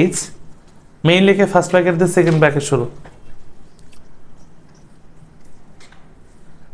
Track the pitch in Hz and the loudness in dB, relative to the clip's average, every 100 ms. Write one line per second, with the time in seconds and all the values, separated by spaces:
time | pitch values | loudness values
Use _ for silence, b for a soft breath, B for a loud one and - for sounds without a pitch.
0 | 180 180 - - - - - - - - | 4 0 -10 -14 -18 -18 -20 -20 -20 -2
1 | 156 180 196 196 196 180 170 180 175 170 | 2 4 4 4 4 2 2 2 2 2
2 | 180 180 165 160 151 143 - 131 117 - | 2 4 4 4 4 2 0 -2 -2 -8
3 | - - - - - - - - - - | -18 -16 -12 -10 -10 -12 -16 -18 -16 -16
4 | - - - - - - - - - - | -16 -16 -16 -16 -18 -20 -20 -20 -20 -20
5 | - - - - - - - - - - | -20 -20 -20 -20 -18 -18 -18 -20 -20 -20
6 | - - - - - - - | -20 -20 -20 -20 -20 -18 -12